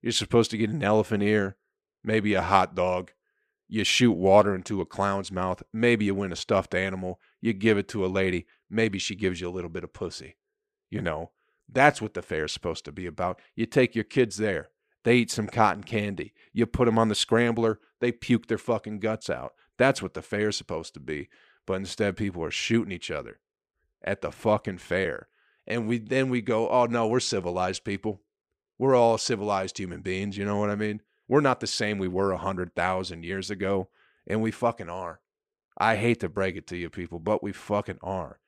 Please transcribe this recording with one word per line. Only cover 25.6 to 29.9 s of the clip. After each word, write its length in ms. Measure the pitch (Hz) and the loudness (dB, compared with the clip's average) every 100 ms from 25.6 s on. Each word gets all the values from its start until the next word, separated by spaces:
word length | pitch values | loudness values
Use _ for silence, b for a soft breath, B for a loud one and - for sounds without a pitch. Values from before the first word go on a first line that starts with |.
| - | -6
And 200 | 117 107 | -4 -2
we, 120 | 117 | -2
then 300 | 110 131 135 | 0 -2 0
we 120 | 123 | -2
go, 260 | 107 110 117 | 0 0 2
"Oh, 180 | 127 120 | 2 2
no, 220 | 117 113 | 2 2
we're 120 | 123 | 2
civilized 680 | - 104 87 90 90 95 - | 0 -2 -2 -2 -2 -4 -6
people. 380 | 101 107 98 _ _ _ _ _ _ | -6 -6 -8 _ _ _ _ _ _
We're 160 | 131 127 | 4 6
all 240 | 117 113 | 6 4
civilized 580 | - 113 104 101 95 - | 0 -2 0 -2 -2 -6
human 240 | 92 | -8